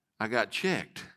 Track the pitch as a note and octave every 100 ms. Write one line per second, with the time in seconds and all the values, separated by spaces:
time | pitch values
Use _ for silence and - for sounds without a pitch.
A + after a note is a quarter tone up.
0 | _ - A2 A#2+ G#2 - F#3 C#3 - -
1 | -